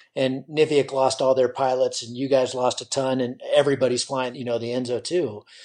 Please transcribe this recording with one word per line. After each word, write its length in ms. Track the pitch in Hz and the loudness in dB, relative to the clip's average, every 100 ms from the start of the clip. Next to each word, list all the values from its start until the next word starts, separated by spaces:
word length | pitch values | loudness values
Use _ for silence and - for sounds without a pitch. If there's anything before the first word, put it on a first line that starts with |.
| _ - | _ -2
and 280 | 131 131 151 | -2 -2 -4
Nivic 460 | 151 151 147 131 | 0 4 4 2
lost 280 | 135 131 - | 2 2 2
all 140 | 135 | 2
their 140 | 131 123 | 4 2
pilots 540 | 135 135 131 123 - | 2 0 2 0 -2
and 140 | 117 120 | -10 -6
you 120 | 135 | 0
guys 260 | 131 127 | 2 2
lost 260 | 127 127 - | 0 -2 -2
a 80 | 123 | -6
ton 320 | - 131 131 | -4 -2 -2
and 200 | 120 131 - | -2 -6 0
everybody's 500 | 147 143 135 127 123 | 2 4 2 2 0
flying, 300 | - 135 127 | -4 -4 -6
you 100 | 131 | -6
know, 140 | 120 117 | -4 -4
the 120 | 117 | -2
Enzo 320 | 127 123 120 | -4 -4 -4
two. 420 | - 175 139 104 - - | -2 -2 -2 -6 -16 -20